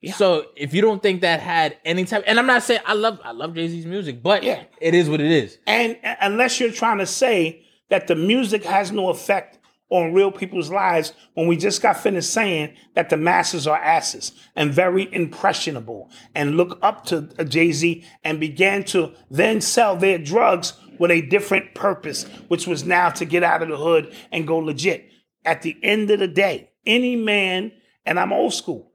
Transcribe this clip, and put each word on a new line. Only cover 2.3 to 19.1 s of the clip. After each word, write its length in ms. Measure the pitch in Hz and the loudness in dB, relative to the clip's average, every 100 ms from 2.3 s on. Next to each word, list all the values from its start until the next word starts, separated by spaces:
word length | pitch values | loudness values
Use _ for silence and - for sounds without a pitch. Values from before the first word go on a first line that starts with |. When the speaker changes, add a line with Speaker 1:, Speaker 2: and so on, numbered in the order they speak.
| 226 | 2
Speaker 2:
I'm 80 | 254 | 4
not 160 | 269 | 2
saying, 180 | - 233 - | 2 -2 0
I 80 | |
love, 260 | 208 220 202 | 0 0 -2
I 100 | 120 | -14
love 220 | 117 156 | -10 -10
Jay-Z's 300 | 165 165 170 165 | -6 -6 -6 -8
music, 360 | 190 170 120 | -8 -8 -6
but 200 | 120 269 | 0 2
Speaker 1:
Yeah. 200 | - 185 - _ | 0 -4 -8 _
Speaker 2:
it 140 | 165 | 2
is 160 | 175 160 | 4 4
what 100 | 151 | 0
it 100 | 147 | 2
is. 280 | 165 104 - - | 2 0 -8 -2
Speaker 1:
And, 320 | 220 233 233 | 0 0 -4
uh, 120 | 220 - | -8 -2
unless 360 | 196 208 254 247 | -2 2 0 2
you're 120 | 240 | -2
trying 260 | - 233 208 | 0 -2 0
to 80 | 185 | -2
say 560 | - 262 214 160 165 _ _ _ | 0 2 2 0 -4 _ _ _
that 160 | 190 190 | 0 2
the 80 | |
music 500 | 165 180 240 233 208 | 0 2 2 2 -2
has 260 | 170 196 190 | 0 0 0
no 180 | 208 185 | -2 -2
effect 460 | 165 - 196 - _ _ _ _ | -2 -2 -2 -2 _ _ _ _
on 220 | 180 165 | 0 2
real 180 | 175 196 | 4 2
people's 400 | 196 190 190 151 | 0 -8 -6 -4
lives, 440 | 190 190 175 160 - _ | 0 2 0 -2 -10 _
when 140 | - 165 | -4 0
we 100 | 170 | 2
just 240 | 190 - | 0 2
got 160 | 226 - | 2 2
finished 320 | - 190 - | 0 -2 -2
saying 440 | - 214 165 151 - _ | -2 0 -2 -4 -10 _
that 140 | - 165 | -4 0
the 80 | 156 | 2
masses 500 | 160 180 170 180 147 | 2 2 0 -2 -2
are 120 | 156 | 0
asses 540 | 165 165 135 - - - _ | 2 0 0 -8 -12 -14 _
and 160 | - 147 | -2 0
very 380 | 139 180 185 190 | 2 2 2 -2
impressionable 960 | 185 165 - 196 - - 139 113 107 90 - - | -4 -4 0 0 0 -4 -8 -10 -14 -16 -20 -12
and 220 | 156 143 156 | -4 -2 2
look 200 | 180 - | 0 2
up 240 | 202 208 - | -2 -2 -6
to, 220 | 165 147 - | -6 -6 -8
uh, 60 | |
Jay-Z 600 | 160 139 170 143 170 170 - _ | -4 2 2 2 -2 -2 -10 _
and 160 | 156 156 | -6 -4
began 460 | 156 139 190 196 | -4 0 0 0
to 280 | 196 185 156 | -2 -2 -2